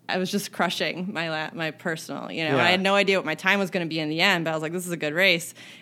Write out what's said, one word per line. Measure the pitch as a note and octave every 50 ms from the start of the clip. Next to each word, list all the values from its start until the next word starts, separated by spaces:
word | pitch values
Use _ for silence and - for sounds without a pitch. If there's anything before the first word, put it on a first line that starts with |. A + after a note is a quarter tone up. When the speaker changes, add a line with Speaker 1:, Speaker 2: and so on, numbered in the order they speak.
| _ -
Speaker 1:
I | - F#3
was | F#3 F3+
just | - G3+ - -
crushing | - - F3 F#3 - - F3+ D#3 - E3+ F#3 F#3+
my | - D#3 E3+ E3
la-, | D#3 D#3 D#3 - -
my | E3+ D#3+ D#3
personal, | D3 - - F3 D#3+ D#3+ - - C#3 - - -
you | F2+ D#3+ D#3+ D3+
know. | -
Speaker 2:
Yeah. | C3+ E3+
Speaker 1:
I | F3
had | F3+ F#3+
no | F#3 G3 G3
idea | G3+ G3 F#3+ G3 F3+
what | -
my | D3+ D#3+
time | - - F#3+ G3 G3+
was | G3 E3
gonna | - F#3 E3+
be | D#3 D#3+ D#3+
in | D#3 D3+
the | D#3 E3
end, | F3+ G3+ F#3 E3+ D#3+
but | D#3+
I | D#3+
was | D#3
like, | D#3+ D#3
"This | E3+ F#3 F3
is | F3+
a | E3+
good | D#3 D3+ D3 D3
race." | F3 F#3+ F#3+ E3+ E3+ E3 - - - - - - -